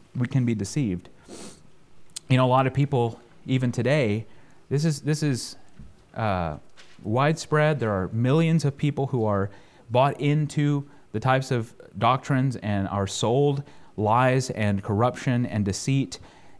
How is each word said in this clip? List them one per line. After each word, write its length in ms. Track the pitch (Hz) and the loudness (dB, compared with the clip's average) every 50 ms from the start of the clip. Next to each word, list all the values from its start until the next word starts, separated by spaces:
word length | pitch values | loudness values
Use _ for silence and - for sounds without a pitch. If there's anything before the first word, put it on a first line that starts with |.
| - - - | -20 -10 -6
we 120 | 131 127 | -4 -4
can 180 | 131 - 135 123 | 0 0 0 0
be 80 | 120 117 | 0 0
deceived. 560 | 101 101 - - 151 139 104 90 87 - - - - - - - - - - - - - - - - - - - - - - - - - - | -2 -4 -4 -2 -2 -2 0 -2 -4 -6 -10 -20 -20 -20 -20 -18 -16 -16 -18 -18 -20 -20 -20 -20 -20 -20 -20 -20 -20 -18 -16 -16 -10 -2 2
You 80 | 131 | 2
know, 80 | 127 131 | 4 4
a 20 | |
lot 200 | 127 127 131 131 | 4 4 4 2
of 60 | 131 131 | 2 0
people, 440 | 135 143 139 143 123 120 113 110 - - - - - - | 0 0 0 0 0 0 0 -4 -8 -16 -20 -20 -14 -6
even 240 | - 131 127 127 120 | -2 -2 0 0 0
today, 540 | 117 127 113 123 147 156 131 107 104 113 113 - - - - - - - - - | -2 0 0 0 2 2 2 0 0 -2 -4 -8 -14 -20 -20 -20 -20 -20 -6 -4
this 160 | 131 143 156 | -2 0 0
is, 160 | 165 147 139 | 0 0 -2
this 220 | - 143 156 151 156 | -2 -2 -2 0 0
is, 320 | 147 131 117 - - - - - - - - - - - - - - - | 0 0 -2 -4 -8 -14 -16 -18 -20 -18 -18 -20 -20 -20 -20 -20 -14 -8
uh, 420 | - 113 107 95 90 85 80 78 - - - - - - - - - - | -4 -2 0 0 0 -2 -4 -6 -8 -12 -18 -20 -20 -20 -20 -18 -10 -6
widespread. 760 | 107 107 123 139 151 160 - - - 151 151 151 151 156 127 | -2 0 2 2 2 0 -2 -2 -2 0 2 2 2 2 0
There 120 | 117 110 | 0 0
are 180 | 101 95 92 90 | 0 0 -2 -2
millions 560 | 113 117 120 127 139 160 165 160 165 160 147 | -2 0 2 2 4 4 4 4 2 2 2
of 120 | 143 135 | 0 -2
people 300 | - - 147 139 - 139 | -2 -2 -2 -2 -2 -2
who 180 | 131 - 123 110 | -2 -2 0 0
are 240 | 107 101 98 98 98 - - - - - - - - | 2 2 0 0 -2 -6 -12 -20 -20 -20 -20 -6 0
bought 300 | 113 123 135 139 123 - | 2 4 4 4 2 0
into 640 | 139 143 147 151 151 143 - 156 147 147 147 143 139 - - - - - | 0 2 2 2 0 0 0 0 0 2 0 0 -4 -8 -14 -20 -12 -8
the 80 | - 110 | -6 -2
types 320 | 113 131 131 131 135 - | 2 2 2 2 2 0
of 220 | 131 120 110 - - - - - - | -2 -2 -4 -6 -12 -20 -20 -16 -4
doctrines 580 | 98 110 117 131 127 - - 143 131 127 135 110 | 0 2 2 2 2 0 0 0 2 2 0 -2
and 300 | - - 107 104 101 98 - | -2 -2 -2 0 0 0 0
are 180 | 95 101 98 | 0 -2 -2
sold 560 | 98 - - - 110 120 139 143 147 143 139 143 - - - - - - | -2 -2 -2 0 2 2 2 2 2 0 -2 -6 -10 -14 -20 -20 -12 -6
lies 520 | - 107 104 110 123 127 127 127 135 131 - | -2 0 2 4 4 4 4 2 2 0 -2
and 300 | - - 107 104 101 98 | -2 -2 0 0 0 0
corruption 640 | - - 104 101 117 123 - - - 139 123 120 123 | -2 -2 0 2 2 0 0 -2 -2 0 0 0 0
and 200 | - - 107 101 | -2 -2 -2 0
deceit. 540 | 98 95 - - 139 135 135 135 - - - - - - - - - - | -2 -2 -2 -2 -2 0 0 -2 -2 -6 -14 -18 -20 -20 -20 -20 -20 -12